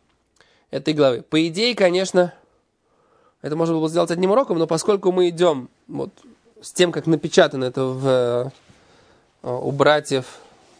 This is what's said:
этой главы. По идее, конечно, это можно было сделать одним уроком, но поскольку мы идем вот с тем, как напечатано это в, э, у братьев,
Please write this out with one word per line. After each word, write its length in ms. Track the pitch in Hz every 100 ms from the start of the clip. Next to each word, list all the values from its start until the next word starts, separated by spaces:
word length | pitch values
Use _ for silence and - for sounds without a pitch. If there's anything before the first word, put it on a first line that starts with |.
| _ _ _ _ _ _ _
этой 240 | 135 156
главы. 280 | 151 139 117
По 240 | - 156 165
идее, 280 | 165 240
конечно, 600 | 233 180 180 190 180 175 - _ _ _ _ _ _ _ _ _ _
это 140 | 139 156
можно 180 | 165
было 140 | 160 156
сделать 220 | 170 170
одним 220 | 170 185
уроком, 260 | 226 269 170
но 80 | 160
поскольку 460 | 160 - 202 190
мы 180 | 185 175
идем 400 | 165 175 139 120 _ -
вот 220 | 139 135 - - _ _ _
с 120 | -
тем, 200 | - 175
как 140 | 156 160
напечатано 580 | 156 160 - 151 135
это 200 | 127 135
в, 680 | 131 131 135 127 120 123 131 - _ _ _ _ _ _ _ _
э, 60 | 127
у 220 | 123 131
братьев, 720 | 139 139 151 143 135 131 - - _ _